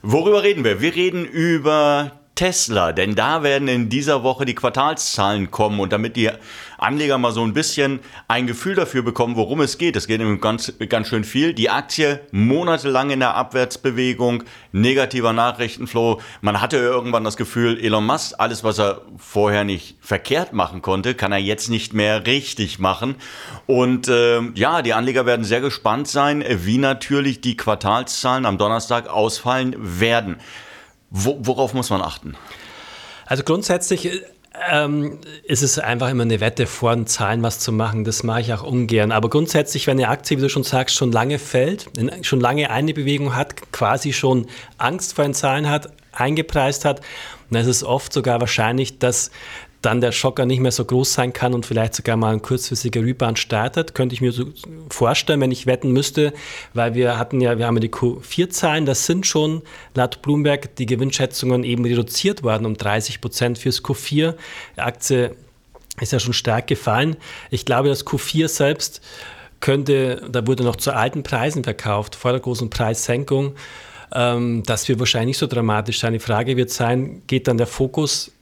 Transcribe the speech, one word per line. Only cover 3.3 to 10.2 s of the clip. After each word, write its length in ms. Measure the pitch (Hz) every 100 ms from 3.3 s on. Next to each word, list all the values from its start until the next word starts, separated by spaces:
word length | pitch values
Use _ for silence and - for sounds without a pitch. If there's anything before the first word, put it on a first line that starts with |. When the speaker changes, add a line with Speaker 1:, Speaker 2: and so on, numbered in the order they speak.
| 160
Speaker 1:
werden 240 | 147 139 139
in 220 | 123 117
dieser 340 | 123 143 143
Woche 220 | 123 127
die 100 | 135
Quartalszahlen 960 | 117 127 123 143 156 - - 98 104 92
kommen. 300 | - 107 104
Und 100 | 95
damit 260 | 104 113 113
die 120 | 107 - - - - -
Anleger 400 | 104 143 151 135
mal 160 | 123
so 100 | 113
ein 120 | 113
bisschen 460 | 110 156 - 139 135 - - -
ein 180 | 117 123
Gefühl 280 | 120 185
dafür 260 | 196 170 131
bekommen, 360 | 120 117 120 117
worum 260 | 104 143
es 160 | 139 -
geht. 180 | 170 110
Es 100 | 90
geht 140 | 110